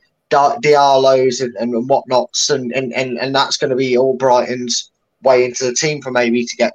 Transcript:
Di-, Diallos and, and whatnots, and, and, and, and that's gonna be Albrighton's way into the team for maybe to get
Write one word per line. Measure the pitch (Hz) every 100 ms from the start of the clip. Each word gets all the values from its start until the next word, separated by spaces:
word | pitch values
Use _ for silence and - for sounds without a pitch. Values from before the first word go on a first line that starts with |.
| _ _ _
Di-, | 147 143 139
Diallos | 143 147 143 135 135 135 131 123
and, | 127 101
and | 117 117 127
whatnots, | 135 - 127 113 - -
and, | 143 123
and, | 123 131
and, | 117 127 120
and | 135
that's | 135 135 -
gonna | 143 127
be | 131 123
Albrighton's | 135 123 131 123 117 123 123 - - _ _ _
way | 131 127 123
into | 120 131
the |
team | 120 160 147
for | 131
maybe | 127 120 120 120
to | -
get | 120